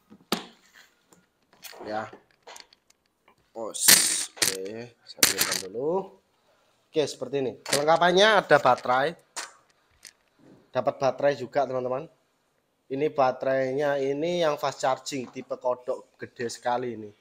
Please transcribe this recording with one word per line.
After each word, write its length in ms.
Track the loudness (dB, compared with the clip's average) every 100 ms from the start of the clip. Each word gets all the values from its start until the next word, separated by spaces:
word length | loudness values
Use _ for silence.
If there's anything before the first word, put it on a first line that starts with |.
| _ -20 _ -6 -6 -18 _ -20 -20 _ _ -20 _ _ _ _ -20 -14
Ya. 240 | -8 -6 -8 -12 _ _ -20 -20 -20 _ _ _ _ _ _ _ _
Push. 400 | -12 -10 0 4 6 4 -2 -6
Oke, 640 | -2 -2 -2 -6 -10 -14 -18
saya 200 | -20 0 0
pilihkan 300 | 2 -2 -4 -6
dulu. 480 | -4 -2 -2 -4 -14 _ _ _ _ _ _ _
Oke, 160 | -2
seperti 400 | -2 -4 -6 -2
ini. 100 | -2 -6 -4
Kelengkapannya 800 | 0 4 4 6 6 6 6 6
ada 160 | 6
baterai. 480 | 6 2 2 0 0 -4 _ -14 -14 -16 _ _ _ _ -20 _ _ _ -20 -20 _
Dapat 240 | -4 -2 0
baterai 320 | 0 2 0
juga, 320 | 0 -2 -2 0
teman-teman. 400 | -2 -2 -4 -8 _ _ _ _ _ _ _ -8
Ini 240 | -2 0
baterainya 880 | 2 2 2 0 0 0 0 0 0
ini 480 | -2 -2 -2 0 0
yang 80 |
fast 320 | 0 -4 -2 -2
charging, 400 | -2 -4 -8 -8
tipe 320 | -12 -10 -4
kodok 560 | -4 -2 -4 -8 -10
gede 320 | -16 -14 -8 -8
sekali 480 | -6 -4 -2 -4
ini. 160 | -8 -12 -18